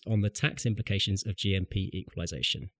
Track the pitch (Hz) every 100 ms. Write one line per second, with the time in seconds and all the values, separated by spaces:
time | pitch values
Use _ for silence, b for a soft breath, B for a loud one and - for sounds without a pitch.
0 | - 110 101 - - - 117 107 - 101
1 | - 98 - 95 101 95 90 101 95 -
2 | - - 85 - - - - -